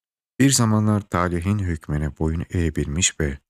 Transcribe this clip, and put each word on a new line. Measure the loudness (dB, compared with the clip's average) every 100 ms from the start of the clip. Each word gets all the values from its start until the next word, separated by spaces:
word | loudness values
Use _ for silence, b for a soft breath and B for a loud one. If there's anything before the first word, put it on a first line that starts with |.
| _ _ _ 0
bir | 2
zamanlar | 4 2 2 2 0
talihin | 0 0 0 0 -2 -2
hükmüne | -2 -4 -2 -2 -2 -2
boyun | -2 -2 -4
eğebilmiş | -2 -2 -2 -4 -2 -2 -2
ve | -4 -4